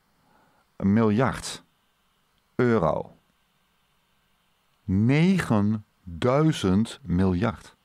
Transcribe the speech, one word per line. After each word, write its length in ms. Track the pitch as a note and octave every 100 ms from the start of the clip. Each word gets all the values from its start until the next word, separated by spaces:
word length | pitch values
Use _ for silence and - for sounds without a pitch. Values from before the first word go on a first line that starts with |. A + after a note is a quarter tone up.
| _ _ _ _ _ _ _ -
miljard 840 | F#2+ G#2+ A2 G#2 B2 - - - _ _ _ _ _ _ _ _ _
euro. 600 | - B2 A2 D#2+ - - - _ _ _ _ _ _ _ _ _ _ _ _ _ _ _ _
Negenduizend 2250 | - F#2+ A#2 D3 F3+ F#3 - G#2+ G#2 G#2+ - _ F2+ E2 B2 C#3 D#3+ - F#2+ F#2+ A2+ -
miljard. 760 | F2 F2 F#2+ F2+ A2+ F2+ - _